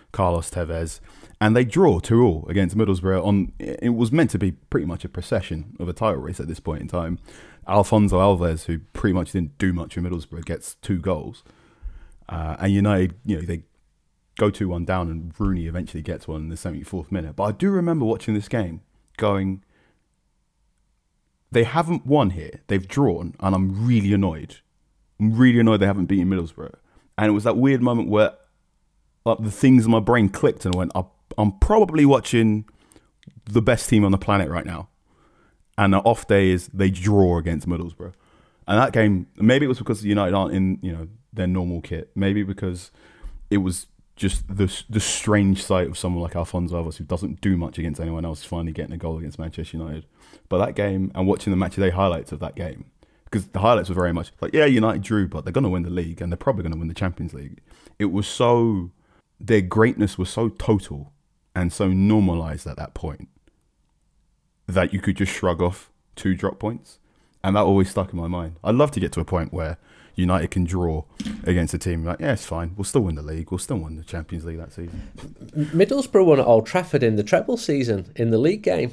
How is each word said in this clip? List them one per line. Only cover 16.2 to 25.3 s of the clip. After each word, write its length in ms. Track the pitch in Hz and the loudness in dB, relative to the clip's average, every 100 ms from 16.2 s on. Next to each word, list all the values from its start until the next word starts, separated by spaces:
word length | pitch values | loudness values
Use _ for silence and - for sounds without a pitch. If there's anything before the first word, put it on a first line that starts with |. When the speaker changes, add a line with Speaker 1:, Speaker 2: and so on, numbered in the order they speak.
| - | -10
Speaker 1:
one 140 | 78 | -10
in 80 | 78 | -8
the 80 | 82 | -10
seventy-fourth 540 | 92 78 71 95 85 | -10 -10 -10 -10 -6
minute. 240 | 95 78 71 | -6 -6 -4
But 80 | |
I 80 | 101 | -4
do 180 | 104 196 | 0 0
remember 360 | 196 170 160 113 | 0 0 0 0
watching 280 | 110 - | -2 -2
this 140 | 107 101 | -4 -2
game 340 | 120 90 82 - _ _ - | -4 -4 -8 -16 _ _ -4
going, 460 | 104 98 95 95 _ _ _ _ _ _ _ _ _ _ _ _ _ _ _ _ _ _ - | 0 0 -2 -4 _ _ _ _ _ _ _ _ _ _ _ _ _ _ _ _ _ _ -2
"They 120 | 120 | 2
haven't 420 | 113 156 165 170 127 | 2 2 0 -2 2
won 260 | 147 107 | 2 2
here. 300 | 85 78 - - | 0 -10 -12 -2
They've 200 | 98 95 | -2 -2
drawn, 480 | 135 135 85 87 - | 0 2 2 -4 -4
and 160 | 95 95 | 0 2
I'm 300 | 95 98 117 | 0 0 2
really 280 | 120 98 | 2 4
annoyed. 440 | 101 98 78 73 - _ _ _ _ _ - | 2 2 -2 -12 -18 _ _ _ _ _ -2
I'm 160 | 107 | 2